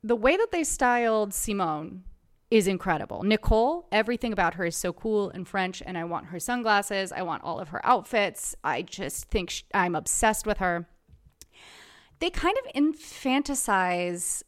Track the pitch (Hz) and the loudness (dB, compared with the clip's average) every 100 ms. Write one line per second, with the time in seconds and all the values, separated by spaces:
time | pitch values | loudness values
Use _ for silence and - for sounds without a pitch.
0 | 214 233 240 370 453 349 302 - 247 240 | 0 2 4 4 2 0 -2 2 4 4
1 | 233 220 202 - - 202 175 151 160 185 | 4 2 0 -4 -2 0 0 -2 -8 -12
2 | - - _ _ _ 226 190 185 190 156 | -16 -20 _ _ _ 4 4 0 0 -2
3 | - - 196 214 - 220 240 339 - 208 | -2 -4 2 2 4 4 4 0 0 0
4 | 220 240 240 202 170 170 170 - 180 170 | 2 -2 -2 2 0 2 -4 -2 -4 -4
5 | 220 214 196 - 175 196 185 185 - 180 | 0 0 0 -6 -6 -2 -2 -4 -8 -8
6 | 170 170 151 175 202 247 226 202 202 196 | -4 -6 -6 -8 -4 -2 2 2 2 -4
7 | 190 - 180 156 - 160 156 175 - 240 | -4 -6 -6 -6 -6 -8 -6 -4 2 2
8 | 196 226 202 208 - - 143 131 175 - | 4 0 0 -2 -10 -4 -2 -2 -6 -8
9 | 170 - - 214 175 - - 202 180 165 | -8 -8 -4 -4 -4 -8 -4 0 0 0
10 | - - 220 214 214 208 185 170 170 _ | -2 2 2 2 -2 0 0 -2 -4 _
11 | _ - - _ - - - - - - | _ -20 -20 _ -20 -20 -20 -20 -20 -20
12 | _ _ 330 - 339 453 508 269 302 311 | _ _ -4 0 0 0 -2 0 2 0
13 | - - 269 269 285 269 - 196 180 175 | -12 -6 0 0 0 -2 2 2 2 0
14 | 175 175 - - | -2 -4 -4 -6